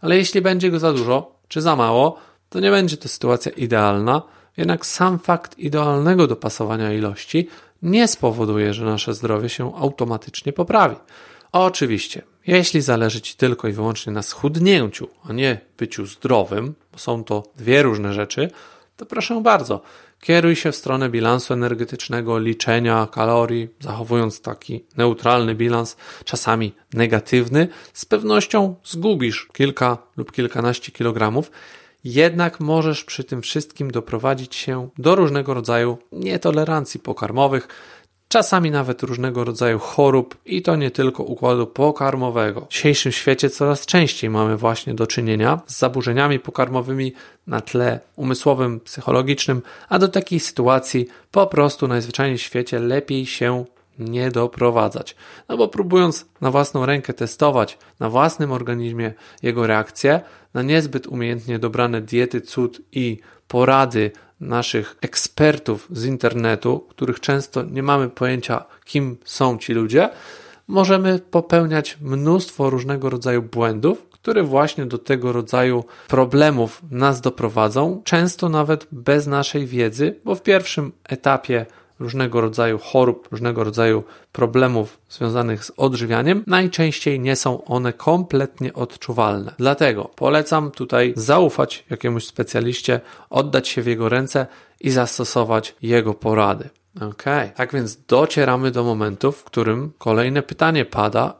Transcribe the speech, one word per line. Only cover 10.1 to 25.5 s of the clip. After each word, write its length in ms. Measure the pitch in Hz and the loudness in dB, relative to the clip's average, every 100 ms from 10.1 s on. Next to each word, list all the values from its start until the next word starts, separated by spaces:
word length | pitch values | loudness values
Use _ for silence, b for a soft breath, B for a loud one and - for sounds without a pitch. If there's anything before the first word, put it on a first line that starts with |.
| 110 - - - | -4 -8 -10 -8
poprawi. 420 | 143 175 220 165 - _ B B B B | -4 0 2 2 0 _ B B B B
Oczywiście, 720 | 175 185 180 131 104 - - - _ - | 2 2 2 -2 -2 -4 -12 -16 _ 0
jeśli 340 | 180 175 160 | 2 2 0
zależy 400 | 135 117 113 110 | 2 2 2 -2
Ci 140 | - - | -10 -2
tylko 320 | 131 120 113 | 0 0 -4
i 40 | |
wyłącznie 420 | 104 110 107 - | -2 -4 -4 -6
na 80 | 107 | -8
schudnięciu, 840 | 104 - 147 160 180 185 110 - 110 _ - | -8 -4 -4 2 4 4 2 -6 -14 _ -10
a 40 | |
nie 280 | 117 135 110 _ - | -2 -2 -2 _ -8
byciu 280 | - - 95 | -8 -6 -10
zdrowym, 680 | - - 123 92 101 123 151 _ | -8 2 2 2 -4 -6 -12 _
bo 60 | - | -12
są 260 | - 117 | -6 -6
to 200 | 110 104 101 - | -4 -6 -6 -8
dwie 280 | 117 139 | 2 4
różne 300 | 139 107 101 | 4 2 -2
rzeczy, 380 | 101 104 - 180 B B B B - | -4 -4 -4 -6 B B B B -20
to 80 | - | -10
proszę 360 | 226 - 233 | -6 -4 0
bardzo, 400 | 220 202 117 101 B B B B | 2 2 0 -6 B B B B
kieruj 340 | - 170 170 160 | 2 4 4 2
się 160 | 165 | -2
w 40 | - | -4
stronę 340 | - 131 131 | -4 -2 0
bilansu 440 | 117 113 123 - | 0 2 0 0
energetycznego, 840 | 123 123 113 117 120 - 120 113 113 | -2 -2 -2 -6 -8 -6 -6 -2 -2
liczenia 680 | 113 110 - 117 117 113 110 | -2 -2 0 2 2 0 0
kalorii, 580 | - 113 117 117 120 113 _ | -2 2 2 2 -2 -6 _
zachowując 640 | 139 107 113 120 110 - | -10 -10 -2 0 0 -4
taki 440 | - 110 - 117 _ - | -10 -12 -10 -12 _ 0
neutralny 580 | 120 117 120 123 113 | 0 2 2 2 2